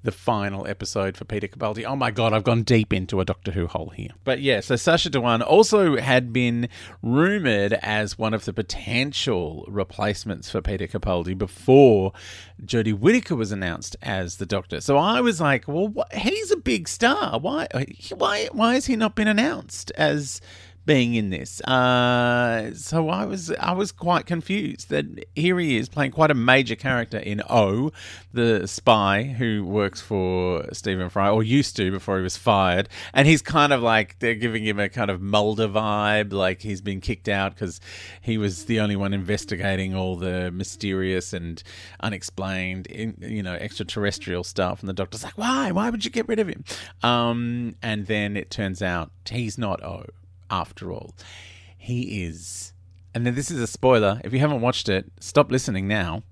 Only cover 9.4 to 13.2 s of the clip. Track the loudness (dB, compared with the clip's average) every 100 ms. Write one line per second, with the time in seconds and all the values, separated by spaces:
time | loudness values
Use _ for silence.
9.4 | -2 -8 -8 -4 -4 -2 -2 -2 -6 -8
10.4 | -6 -4 -2 -4 -4 -4 -2 -2 -2 -4
11.4 | -6 -4 6 10 10 8 2 -6 -18 -18
12.4 | -20 -20 -4 0 0 2 4 4